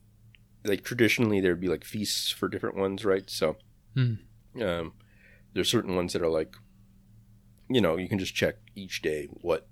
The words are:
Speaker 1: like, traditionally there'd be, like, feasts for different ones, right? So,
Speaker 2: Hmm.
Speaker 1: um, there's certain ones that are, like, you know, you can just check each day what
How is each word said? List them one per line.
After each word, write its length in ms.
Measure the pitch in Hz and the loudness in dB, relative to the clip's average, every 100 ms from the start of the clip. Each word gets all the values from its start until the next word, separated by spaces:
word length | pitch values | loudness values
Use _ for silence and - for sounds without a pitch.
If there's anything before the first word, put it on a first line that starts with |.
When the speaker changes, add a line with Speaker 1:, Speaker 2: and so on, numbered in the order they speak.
| _ _ - - _ - | _ _ -20 -20 _ -10
Speaker 1:
like, 180 | 104 98 | -2 -2
traditionally 580 | - 120 107 - 110 101 | 0 4 4 4 4 4
there'd 200 | 92 87 | 4 2
be, 80 | 90 | 0
like, 160 | 80 | -2
feasts 460 | - 107 101 - - | -4 -6 -4 -2 -4
for 180 | - 95 | -2 -4
different 280 | 98 110 92 | -4 -6 -2
ones, 280 | 98 98 | -2 0
right? 240 | 104 95 95 | 2 2 0
So, 280 | - 78 - - - - | -2 -2 -2 -10 -20 -6
Speaker 2:
Hmm. 200 | 135 123 107 - - - - | -2 0 -2 -10 -20 -14 -4
Speaker 1:
um, 320 | 104 85 82 - - - - - - | -2 -2 -4 -12 -20 -20 -20 -20 -8
there's 160 | 95 85 | -4 0
certain 260 | 117 95 | 0 2
ones 200 | 92 87 | 0 0
that 80 | 87 | 0
are, 60 | 82 | 0
like, 260 | 80 80 - - - - - - - - - - - - | 0 -2 -10 -20 -20 -20 -20 -20 -20 -20 -20 -20 -16 0
you 120 | 127 | 2
know, 140 | 90 85 | 4 2
you 100 | 90 | -2
can 100 | 101 | -2
just 160 | 90 | -2
check 220 | - 82 - - | 0 0 -2 -12
each 280 | - 95 - | -16 -10 -6
day 260 | 82 76 71 | -4 -4 -6
what 380 | - 85 78 - | -6 -2 -2 -4